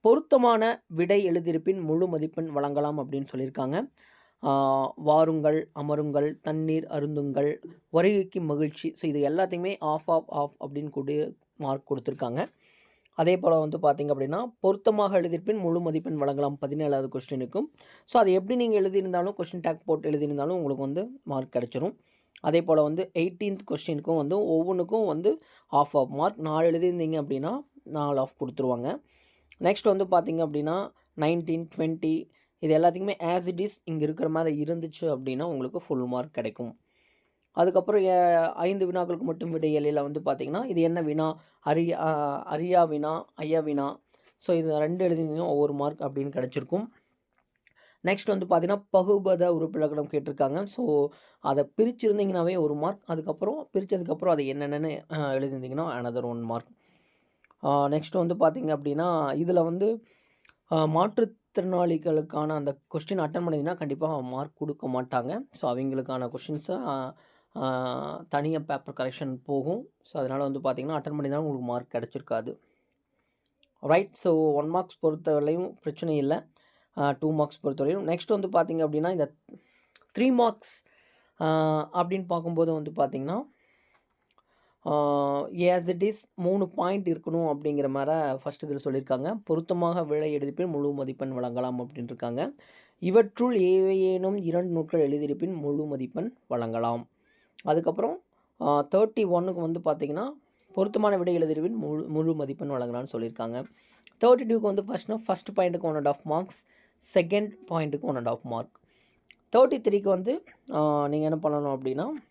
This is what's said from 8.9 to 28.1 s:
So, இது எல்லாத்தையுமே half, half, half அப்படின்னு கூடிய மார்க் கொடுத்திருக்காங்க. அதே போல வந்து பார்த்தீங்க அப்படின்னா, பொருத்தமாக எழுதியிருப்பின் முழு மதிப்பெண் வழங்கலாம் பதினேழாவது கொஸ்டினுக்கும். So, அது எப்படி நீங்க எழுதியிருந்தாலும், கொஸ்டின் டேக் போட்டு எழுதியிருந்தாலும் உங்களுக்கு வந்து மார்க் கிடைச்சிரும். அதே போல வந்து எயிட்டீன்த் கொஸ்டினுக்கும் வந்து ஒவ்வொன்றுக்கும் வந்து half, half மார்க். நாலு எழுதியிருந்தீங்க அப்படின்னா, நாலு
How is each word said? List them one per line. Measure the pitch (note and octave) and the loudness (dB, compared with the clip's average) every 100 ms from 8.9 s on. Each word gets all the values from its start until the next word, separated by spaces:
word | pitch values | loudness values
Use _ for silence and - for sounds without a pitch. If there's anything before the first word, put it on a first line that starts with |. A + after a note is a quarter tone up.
So, | - E3 | -6 -4
இது | D3 C#3+ | 0 0
எல்லாத்தையுமே | D#3+ F#3 F3 F3+ G3 | 0 -2 -2 -4 -4
half, | D#3 D#3 D#3 | -4 -4 0
half, | E3 D#3+ | 0 0
half | D3+ D3 _ | -4 -4 _
அப்படின்னு | C#3+ C#3+ D3+ | -10 -8 -6
கூடிய | C#3+ C#3 D3 D#3 - _ _ | -6 -4 -2 -2 -8 _ _
மார்க் | C#3+ C3+ _ | -4 -4 _
கொடுத்திருக்காங்க. | C3+ A#2+ C#3 B2 B2 G3 _ _ _ _ _ _ | -6 -4 -4 -4 -2 -4 _ _ _ _ _ _
அதே | - E3 F3+ | 0 2 4
போல | F#3 D#3+ | 4 4
வந்து | D#3 D#3+ | 2 2
பார்த்தீங்க | D3+ C#3 D3 | 2 2 0
அப்படின்னா, | C#3 C#3 E3+ B3 _ | 0 0 -2 -6 _
பொருத்தமாக | F#3 G3+ A3+ G#3+ G3+ G3 | 2 4 2 2 2 2
எழுதியிருப்பின் | F3 E3 F#3 G#3+ | 0 -2 -2 -2
முழு | F3 E3+ | 0 0
மதிப்பெண் | E3+ D#3 F3 D#3 | 0 -4 -4 -2
வழங்கலாம் | C#3+ C#3 C#3+ C#3+ C#3 | 0 0 -2 -2 -6
பதினேழாவது | D3 D3+ C#3 C3+ | -2 0 0 -2
கொஸ்டினுக்கும். | C3+ B2+ C3+ B2 F#3+ D4 _ - - | -8 -6 -6 -4 -4 -6 _ -20 -20
So, | _ A#3+ | _ 4
அது | G3+ | 6
எப்படி | F#3 F#3 B3 | 4 2 0
நீங்க | A#3 G#3+ | 2 2
எழுதியிருந்தாலும், | F#3+ G3 F#3+ F3+ F3+ | 2 0 0 -2 -2
கொஸ்டின் | G3+ E3 F3+ | -4 -8 -4
டேக் | E3 D#3+ | -4 -4
போட்டு | - D#3 D#3 | -2 -2 0
எழுதியிருந்தாலும் | D3+ D3 C#3+ C#3+ F#3 | 0 0 -2 -2 -2
உங்களுக்கு | D3 C3+ | -2 -2
வந்து | C3+ D3+ A3+ C4+ | -2 -4 -6 -10
மார்க் | - C#3 C3 | -6 -6 -2
கிடைச்சிரும். | B2 A#2+ B2+ E3+ - _ _ _ - | -4 -4 -4 -4 -6 _ _ _ -6
அதே | C#3+ E3 | 0 0
போல | E3+ G#3 | 4 4
வந்து | D3 E3 F#3 | 4 0 -4
எயிட்டீன்த் | - F3 F3 G#3 G3 G3+ | -2 -2 -2 -6 -6 -6
கொஸ்டினுக்கும் | - - D3+ D3+ E3 | -6 -4 -4 0 0
வந்து | C#3+ F#3+ G#3 | 2 0 2
ஒவ்வொன்றுக்கும் | D#3+ F3 F#3 F3 A3 G#3 | 2 2 0 0 2 2
வந்து | D3+ F#3+ D#4+ _ - _ | 2 2 0 _ -20 _
half, | C#3 C#3+ | 2 4
half | D3+ B2 | 2 2
மார்க். | C3+ E3+ G#3+ | 0 -2 0
நாலு | D#3+ D#3 E3+ | -2 2 4
எழுதியிருந்தீங்க | E3 F3+ F3 D#3+ D#3+ | 4 2 0 -2 -2
அப்படின்னா, | C#3 C3+ D3+ B3+ C#4+ - | -2 -4 -4 -6 -10 -20
நாலு | - D3+ D3 | -8 -4 0